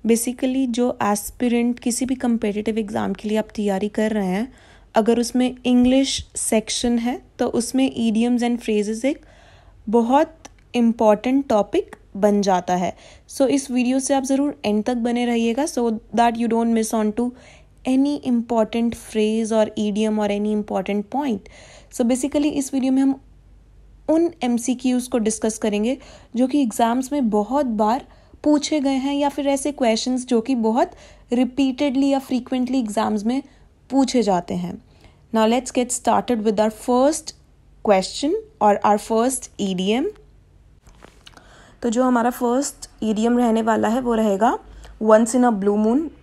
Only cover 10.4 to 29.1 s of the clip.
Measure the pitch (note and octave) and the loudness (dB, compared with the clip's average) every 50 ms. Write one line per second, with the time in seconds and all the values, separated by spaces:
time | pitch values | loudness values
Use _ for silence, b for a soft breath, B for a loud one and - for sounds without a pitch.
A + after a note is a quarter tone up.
10.4 | _ - - _ _ _ - B3 A#3 A3+ A3 - A3 G#3+ G#3 G#3 - B3+ C4 C#4 | _ -20 -20 _ _ _ 0 2 2 2 2 4 4 4 4 4 2 0 0 0
11.4 | C4+ - A#3 G#3 G3+ G#3 - F4 - - - _ _ _ - G3 G3 G#3 G#3 G3+ | 0 2 0 0 0 0 -2 -4 -4 -4 -16 _ _ _ -4 0 2 2 4 4
12.4 | G3 G3+ F#3 F3+ F3 - F3+ F3+ F#3 - - B B B B B B B - - | 2 2 0 0 0 -2 -2 -2 -2 -4 -6 B B B B B B B -2 -2
13.4 | C#4 A#3+ C4+ C#4 C4+ - A#3+ B3+ B3 B3 C4 C4+ C4 - C#4 C4+ C4 C4 C4+ C#4 | 0 2 2 0 -2 -2 -2 0 0 2 0 -2 0 0 -2 -2 0 0 0 0
14.4 | C#4+ D4 - - - G#3 G#3 G#3+ G#3 - B3 A#3+ A3+ A#3+ A#3+ A#3+ B3 A#3+ A#3+ A#3 | 0 -2 -4 -4 -4 -2 0 0 0 -2 -2 -2 -2 -2 -2 -2 0 0 0 0
15.4 | A#3 A#3 A3+ C4 D4 E4 - - A#3+ A#3 A3 G#3+ - - - A3 A#3 A#3+ A#3 A#3 | 0 0 0 -2 -4 -4 -2 -2 -2 -2 -2 -4 -8 -4 0 2 2 2 2 0
16.4 | A#3+ A3+ A3+ A3+ A#3 A#3 A3+ A3+ A3 A3 - A3 G#3+ G#3+ G#3 - A#3+ B3 B3 B | -2 0 0 0 2 2 0 0 0 -2 -2 0 0 0 0 -2 -4 -4 -6 B
17.4 | B B B B B B _ - - B3+ C4 C4 C#4 C#4+ D4 - - C4 B3 A#3 | B B B B B B _ -10 -4 0 2 2 2 0 0 -4 -2 0 0 0
18.4 | A3+ - A#3+ A3+ A3 A3 - A#3 A#3 A#3 A3+ - - - - A3 G#3+ G#3+ A3 A3+ | 0 0 0 0 0 0 0 -2 -2 -2 -4 -6 -14 -6 -2 0 0 2 0 0
19.4 | A3+ G#3+ A3 A3 G#3+ G#3+ - - G#3+ G#3 G3 G#3+ A3 G#3+ G#3+ G#3+ G#3 G3+ G3+ G3+ | -2 0 2 2 2 0 0 -4 -2 -2 0 0 0 0 0 0 0 -2 -2 -2
20.4 | G#3 G#3+ G#3+ G#3 G#3 - G#3 G3 F#3+ G3+ G3+ G#3 G3+ - - C4 D4+ C#4 G#3+ - | -2 -2 -2 -2 -4 -4 -4 -4 -2 -2 -4 -4 -4 -4 -4 -4 -2 -2 -4 -4
21.4 | - B B B B B B B B B - - B3+ A#3 C4 B3 D4 C#4 - D4 | -6 B B B B B B B B B -4 -2 0 0 0 0 -2 -2 0 0
22.4 | D4 D4+ C#4+ C#4+ C4+ - - C4+ B3 C4 C4 C4+ C4+ C4+ C4+ - - - - - | 0 0 0 -2 -4 -2 -4 -2 0 0 2 2 2 2 0 -2 -8 -20 -20 -20
23.4 | - - - - - - - - - - - - - - D#4 E4 E4+ E4 E4 - | -20 -20 -20 -20 -20 -20 -20 -20 -20 -20 -20 -14 -2 0 2 2 2 0 -4 -4
24.4 | B3 B3 A#3+ A#3 A#3+ - B3+ B3+ - B3+ B3+ B3 B3 - - A#3+ G#3 G#3+ G#3+ - | -4 -2 -2 -2 -2 -2 -4 -2 0 0 0 0 -2 -2 -2 0 0 -2 -2 -2
25.4 | - A3 A3 - - A3 G3+ G#3 G#3+ A#3+ C#4 - B B B B B B - A3+ | -4 -4 -4 -2 -4 -2 -2 0 -2 -2 -4 -6 B B B B B B -2 0
26.4 | B3+ C4 C4+ D4 C#4 A3 - - A#3 A3+ A#3+ C4 C4 B3+ C#4+ D4 C4 G#3+ G3 G#3 | 0 2 2 0 0 0 0 0 0 2 2 -2 -2 -2 -2 0 0 2 2 0
27.4 | G#3 G#3+ B3+ C#4+ D4 B3 A3 G#3 G#3+ G#3 A#3 D4 - b b b b b b b | 0 0 0 -2 0 0 0 0 2 2 0 -2 -4 b b b b b b b
28.4 | - D4+ D4+ D4 D4 - D#4 D4+ C4+ C#4 C4+ C4 B3+ C#4 | 2 2 2 2 2 0 -2 0 0 0 0 0 -2 -2